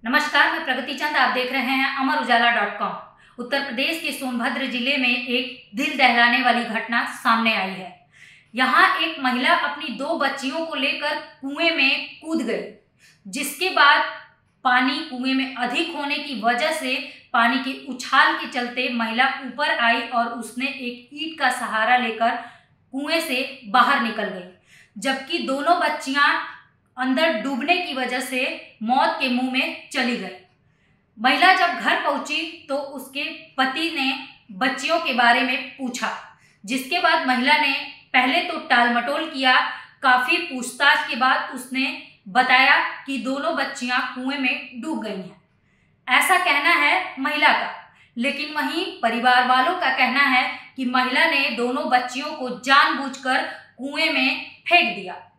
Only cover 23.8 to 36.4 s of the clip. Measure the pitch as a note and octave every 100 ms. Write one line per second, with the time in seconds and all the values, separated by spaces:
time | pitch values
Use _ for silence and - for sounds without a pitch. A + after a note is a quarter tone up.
23.8 | A#3+ C#4 A#3 G#3 F#3+ F#3 F3+ - _ -
24.8 | _ G#3+ C4+ C4 - E4+ A#3+ C4+ D#4 F4
25.8 | D#4 D4+ - C#4 C#4 - - - _ _
26.8 | _ - B3+ C4 D#4+ A3 C4 C4+ C#4+ F4+
27.8 | F4 C4 B3 B3 B3+ C4 C#4 D#4+ - _
28.8 | A3 C4 D#4+ D#4+ C4+ B3 C4 C4 D#4+ D#4+
29.8 | - C#4+ B3 G#3+ F#3 F#3 - _ _ _
30.8 | _ _ _ - A#3 C#4+ F4+ F#4 F4+ B3
31.8 | A#3 E4+ D#4 C#4+ - D4+ D#4+ E4 - C#4
32.8 | C#4 C#4 - C#4 D#4 D#4+ - - C4 D#4
33.8 | D#4+ D#4+ C4 C4 - - _ F#3+ C4 B3+
34.8 | D#4 E4 D#4 A#3+ A#3+ B3 B3+ C4 C4 -
35.8 | C4 - G#3 - - -